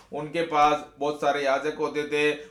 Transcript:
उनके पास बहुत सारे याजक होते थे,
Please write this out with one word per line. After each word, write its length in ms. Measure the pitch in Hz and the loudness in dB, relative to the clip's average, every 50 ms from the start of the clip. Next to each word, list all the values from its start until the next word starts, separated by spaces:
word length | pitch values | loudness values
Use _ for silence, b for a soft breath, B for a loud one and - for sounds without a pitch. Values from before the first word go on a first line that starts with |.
| B B - | B B -10
उनके 300 | 147 151 151 143 170 165 | -10 -8 -6 -4 -4 -4
पास 420 | 160 156 147 147 147 147 147 - - - - | 0 2 4 4 4 4 2 -2 -10 -8 -4
बहुत 220 | 143 151 151 - | -4 -2 -2 0
सारे 240 | 156 143 139 147 139 | 0 0 0 2 2
याजक 320 | 135 135 135 135 156 147 151 | 2 0 2 0 -4 -4 -2
होते 300 | 151 143 147 147 147 147 | -4 -2 -2 -4 -4 -2
थे, 300 | 147 147 147 151 147 B B B | 0 2 2 2 0 B B B